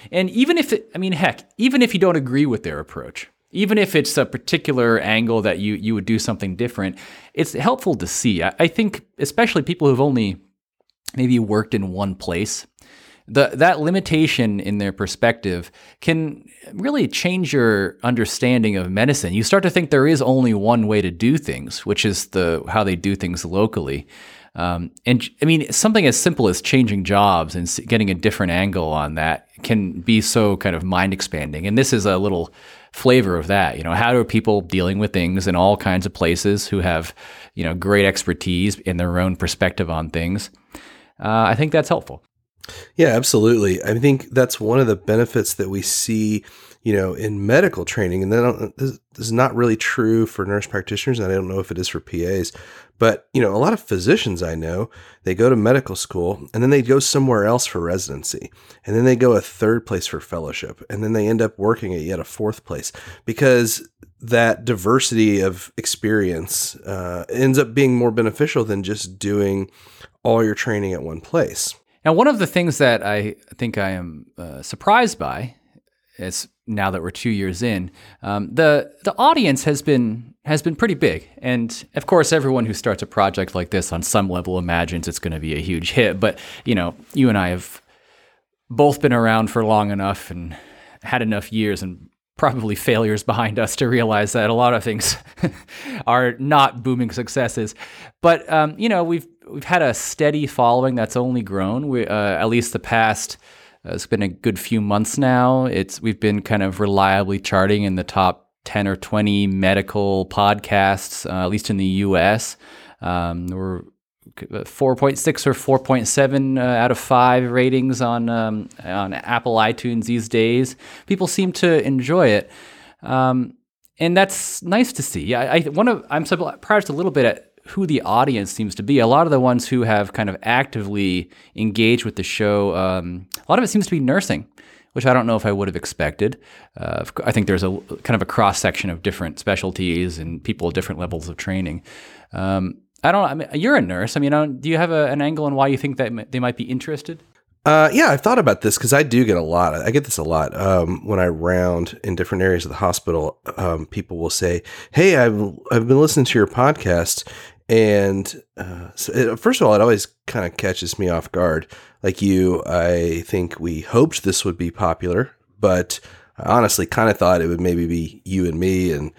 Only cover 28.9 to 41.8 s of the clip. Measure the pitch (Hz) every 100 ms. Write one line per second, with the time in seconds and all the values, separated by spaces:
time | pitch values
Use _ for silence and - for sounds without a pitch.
28.9 | 78 73 78 78 78 _ - - 110 95
29.9 | 85 87 110 104 120 104 92 101 82 92
30.9 | 90 95 95 - 80 73 76 95 113 131
31.9 | 113 98 92 101 90 85 - - - -
32.9 | - 127 127 98 85 78 98 82 62 82
33.9 | 87 117 123 110 113 113 104 85 95 90
34.9 | 98 104 95 87 92 92 87 95 101 101
35.9 | 90 90 - 85 87 101 101 - 101 90
36.9 | 82 82 - - - - - 85 90 95
37.9 | 101 98 95 - 85 92 87 101 95 92
38.9 | 87 87 90 92 92 90 - 92 - 85
39.9 | 80 80 82 85 101 - _ _ - -
40.9 | - _ - 107 113 104 110 151 156